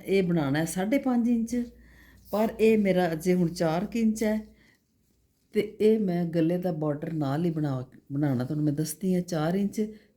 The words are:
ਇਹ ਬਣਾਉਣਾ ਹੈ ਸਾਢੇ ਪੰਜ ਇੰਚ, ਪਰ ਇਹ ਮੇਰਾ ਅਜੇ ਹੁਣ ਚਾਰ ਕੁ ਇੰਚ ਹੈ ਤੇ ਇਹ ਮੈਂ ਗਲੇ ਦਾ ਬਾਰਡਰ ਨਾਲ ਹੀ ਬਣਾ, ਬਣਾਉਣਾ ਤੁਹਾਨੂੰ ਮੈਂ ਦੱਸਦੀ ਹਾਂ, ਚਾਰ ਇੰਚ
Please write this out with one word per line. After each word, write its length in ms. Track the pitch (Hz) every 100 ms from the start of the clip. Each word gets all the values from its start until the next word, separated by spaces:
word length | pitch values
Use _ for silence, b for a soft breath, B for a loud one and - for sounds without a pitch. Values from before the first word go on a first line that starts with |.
| -
ਇਹ 180 | 196
ਬਣਾਉਣਾ 360 | 180 170 139 143
ਹੈ 60 | 165
ਸਾਢੇ 320 | 185 190 277
ਪੰਜ 320 | 277 240 233
ਇੰਚ, 360 | 233 226 247 240 b b b b b -
ਪਰ 220 | 202 220 220
ਇਹ 180 | 220 220
ਮੇਰਾ 340 | 196 180 175
ਅਜੇ 220 | 160 170
ਹੁਣ 200 | 180 170
ਚਾਰ 320 | 170 165 160 214
ਕੁ 140 | 233
ਇੰਚ 240 | 220 214
ਹੈ 240 | 214 214 214 b b b _ _ _ _ _ _ _
ਤੇ 240 | 214 208 -
ਇਹ 180 | 214 220
ਮੈਂ 260 | 196 175 170
ਗਲੇ 320 | 170 160 180
ਦਾ 140 | 180
ਬਾਰਡਰ 420 | 160 151 147 170
ਨਾਲ 320 | 165 139 143 175
ਹੀ 60 |
ਬਣਾ, 340 | 156 151 131 127 - -
ਬਣਾਉਣਾ 320 | 139 147 123
ਤੁਹਾਨੂੰ 220 | 127 151 151
ਮੈਂ 80 |
ਦੱਸਦੀ 420 | 143 156 - 185 180
ਹਾਂ, 60 |
ਚਾਰ 320 | 175 170 156
ਇੰਚ 340 | 190 202 208 214 B B